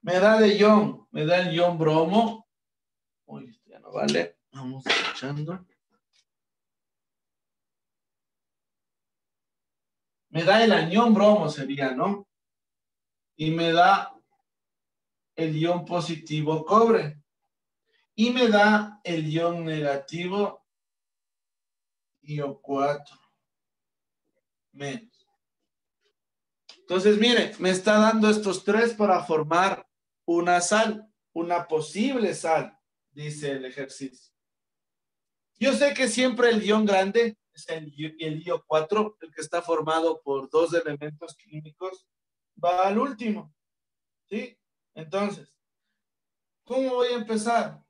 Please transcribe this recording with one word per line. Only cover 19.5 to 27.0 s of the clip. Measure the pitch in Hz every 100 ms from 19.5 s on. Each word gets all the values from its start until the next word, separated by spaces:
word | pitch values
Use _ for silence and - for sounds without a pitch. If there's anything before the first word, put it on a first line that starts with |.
| 175
negativo | 165 156 147 139 - 165 180 196 202 - _ _ _ _ _ _ _ _ _ _ _ _ _ _ _ _
I | 147 147
O | 139 -
cuatro | - 139 139 147 - - _ _ _ _ _ _ _ _ _ _ _ _ _ _ _
menos. | 135 143 127 - _ _ _ _ _ _ _ _ _ _ _ _ _ _ _ _ -
Entonces, | _ 180